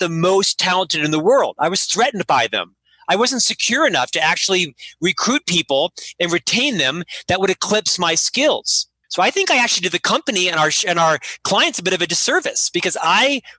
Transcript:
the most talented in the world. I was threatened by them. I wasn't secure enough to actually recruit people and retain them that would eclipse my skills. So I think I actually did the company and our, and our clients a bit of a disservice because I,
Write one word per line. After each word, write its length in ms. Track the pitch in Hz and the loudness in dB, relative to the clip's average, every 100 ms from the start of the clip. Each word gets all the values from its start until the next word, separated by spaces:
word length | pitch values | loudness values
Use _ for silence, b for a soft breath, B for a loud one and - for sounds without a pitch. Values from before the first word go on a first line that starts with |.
the 80 | 175 | -2
most 500 | 165 175 196 202 - | 0 2 2 2 0
talented 460 | 185 185 185 160 151 | 0 0 -2 -2 0
in 60 | |
the 100 | 156 | 0
world. 340 | 180 262 143 - | 4 4 2 0
I 120 | 160 | -2
was 160 | 180 - | 0 -2
threatened 420 | 185 262 214 165 | 0 0 0 0
by 200 | 135 113 | 0 0
them. 280 | 104 87 _ _ b b | -2 -6 _ _ b b
I 80 | 190 | 0
wasn't 280 | 247 254 | 0 0
secure 440 | - - - 262 302 | -2 -2 -2 0 2
enough 240 | 160 - | 0 -2
to 100 | 165 | 0
actually 540 | 156 175 - 185 165 - B B | 0 0 0 0 -2 -8 B B
recruit 460 | 175 - - 285 - | -4 -2 -2 -2 -2
people 480 | 170 156 139 170 - B - | -2 0 0 0 -6 B -6
and 140 | 170 | -2
retain 460 | 170 - 214 285 202 | -2 -2 -2 0 0
them 260 | 131 175 - B B | -2 -2 -8 B B
that 100 | 185 | -2
would 120 | 190 | 0
eclipse 460 | 180 180 214 - - | -2 -2 -2 -2 -2
my 180 | 170 165 | 0 0
skills. 720 | - 240 294 151 - - - _ - | -2 0 0 0 -2 -4 -4 _ -8
So 160 | - | 0
I 80 | 202 | 0
think 180 | 392 370 | 2 0
I 60 | 277 | 2
actually 280 | 240 202 | 2 0
did 100 | 180 | -2
the 60 | 170 | -2
company 500 | - 233 - 196 180 | 0 -2 -2 -2 0
and 100 | 160 | 2
our, 120 | 156 - 190 | 2 0 0
and 140 | 170 | 2
our 200 | 160 151 B B - | 2 2 B B -2
clients 340 | 202 330 233 | 2 2 0
a 40 | |
bit 100 | 180 | -2
of 80 | 180 | 0
a 60 | 170 | 0
disservice 640 | 175 - 339 - - - | 0 0 0 0 -2 -2
because 280 | 180 180 - | -2 -2 -2
I, 400 | 160 202 262 277 - | 2 4 2 0 -8